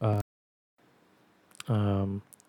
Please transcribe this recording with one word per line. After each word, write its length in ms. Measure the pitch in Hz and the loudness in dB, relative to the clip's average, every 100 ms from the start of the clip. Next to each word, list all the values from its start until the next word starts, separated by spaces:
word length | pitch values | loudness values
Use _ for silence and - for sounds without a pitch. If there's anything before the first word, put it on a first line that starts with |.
uh, 200 | 110 104 - _ _ _ _ _ _ _ _ _ _ _ _ - - | 0 0 -2 _ _ _ _ _ _ _ _ _ _ _ _ -18 -2
um, 540 | 110 101 98 98 98 - - | 0 2 0 0 -4 -8 -20